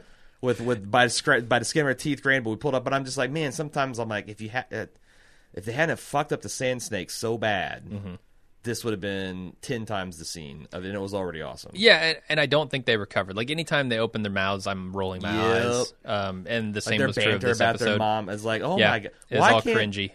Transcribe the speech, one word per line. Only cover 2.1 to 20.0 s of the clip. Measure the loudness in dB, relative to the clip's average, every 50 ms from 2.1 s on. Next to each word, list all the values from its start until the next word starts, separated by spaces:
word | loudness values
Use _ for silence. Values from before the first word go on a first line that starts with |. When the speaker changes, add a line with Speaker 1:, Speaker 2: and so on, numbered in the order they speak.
| -4 0
Speaker 2:
granted, | 2 2 2 2 2
but | -2
we | -4
pulled | -2 0 0 0
up. | 0 0
But | 0 0
I'm | 0 -2
just | -2 -2 -2
like, | -2 0
man, | 0 -2 -2 -2
sometimes | -2 -4 -6 -4 -2 -2 -2 -2 -2 -4
I'm | -4 -2
like, | -4 -4 -4 -8
if | -10 -12
you | -10 -6
had, | -6 -6 -6 -4
uh, | -6 -8 -8 -8 _ _ _ _ _ -20 -20 -20 -20 -20 _ _
if | -14 -10 -8
they | -4
hadn't | -2 0 0 0 0 -4
fucked | -6 -2 -2 -2 0 0
up | -2 -4
the | -4 -8
Sand | -6 -2 -2 -2 -2 -2
Snakes | -4 -4 -6 -6 -6 -6 -8
so | -4 -2 -2 -2 0
bad, | 0 0 0 0 -2 -4 -6 -10 -10 -10
Speaker 1:
Mm-hmm. | -10 -10 -8 -10 -12 -14 -16 _ -20 -20 -20 _ _ _ -6
Speaker 2:
this | -6 -6 -4
would | -2 -4
have | -4 -2
been | -4 -4 -4 -4 -4 -6 -6 -8 -10 -12 -14 _
ten | -8 -6 -6 -6 -4
times | -4 -4 -4 -6 -6 -10 -10
the | -12
scene, | -10 -10 -10 -12 -12 -14 -16 -14 -12
of, | -10 -8 -8
and | -6 -6
it | -4
was | -4 -4 -4
already | -4 -4 -4 -6 -6
awesome. | -8 -10 -10 -12 -14 -12 -4
Speaker 1:
Yeah, | 4 6 8 8 8
and, | 6 2 0 -2 -4 -2
and | 0 0
I | 2
don't | 4 2 2 2 0
think | -4 -2 2
they | 2 2
recovered. | 2 0 0 -2 -2 -2 0 -2
Like, | -4 -4 -2
anytime | -2 -4 -2 0 0 0 2 0
they | 0 0
open | 0 0 0 -2 -4
their | -2
mouths, | 0 0 0 0 0 0 -2
I'm | -4 -4 -4 -6 -4
rolling | -4 -2 -2 -2 -4 -4
my | -2 -2
Speaker 2:
Yep. | 0 2 2 4 4 2 2
Speaker 1:
eyes. | 2 2 0 0 -2 -6 _ -6
Um, | -4 -2 -2 -2 -2 -4 -6 -4 -4
and | -2 -2 -2 -2 -4
the | -4
Speaker 2:
Like, |
Speaker 1:
same | -2 0 2 2
Speaker 2:
their | 2
Speaker 1:
was | 2 2
true | 2 2
of | 2 2
Speaker 2:
banter | 2 2 2
Speaker 1:
this | 4 4
Speaker 2:
about | 4 2 4
Speaker 1:
episode. | 2 2 2
Speaker 2:
their | 2 2
mom | 2 2 2 0 -2 -4
is | -6 -4 -2
like, | -2 -2 0
"Oh | 0 0 4 6
Speaker 1:
Yeah, | 6 6
Speaker 2:
my | 4 2
God, | -2 -8 -14 -16 -8 -2
Speaker 1:
it | 2
was | 6
Speaker 2:
why | 6 8
Speaker 1:
all | 8 6
Speaker 2:
can't, | 4 4 2 2
Speaker 1:
cringy. | 2 2 0 -2